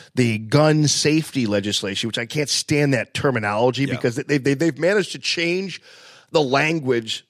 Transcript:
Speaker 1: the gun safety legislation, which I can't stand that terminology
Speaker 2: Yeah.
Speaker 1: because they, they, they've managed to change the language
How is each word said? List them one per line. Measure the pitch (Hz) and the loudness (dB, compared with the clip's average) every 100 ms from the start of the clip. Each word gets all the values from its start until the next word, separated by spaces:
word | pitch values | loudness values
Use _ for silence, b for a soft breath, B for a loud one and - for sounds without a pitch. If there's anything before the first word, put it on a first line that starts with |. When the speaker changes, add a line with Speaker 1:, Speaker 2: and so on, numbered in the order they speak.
| B - | B 0
Speaker 1:
the | 120 110 | 0 0
gun | 110 143 156 156 147 | 0 4 4 4 2
safety | - 151 156 151 135 113 | 2 2 0 0 -4 0
legislation, | 101 101 101 101 98 117 | 0 0 -4 -4 -4 -6
which | 113 | -6
I | 117 | -6
can't | 147 139 | -4 -2
stand | - - 147 143 | -4 0 0 2
that | 127 104 | 0 -2
terminology | - 147 120 104 104 123 123 139 | -2 -2 0 -2 0 0 0 -2
Speaker 2:
Yeah. | - | -2
Speaker 1:
because | - 117 | -2 -2
they, | - 143 | -2 0
they, | 131 | 0
they've | 135 165 131 | 0 0 0
managed | 165 208 180 | 0 0 -2
to | 147 | -6
change | - - 170 180 190 - B B B B B | -6 -2 -2 -2 -4 -10 B B B B B
the | 160 | 0
language | 139 139 156 165 131 120 113 - _ | 2 2 2 0 0 0 0 -10 _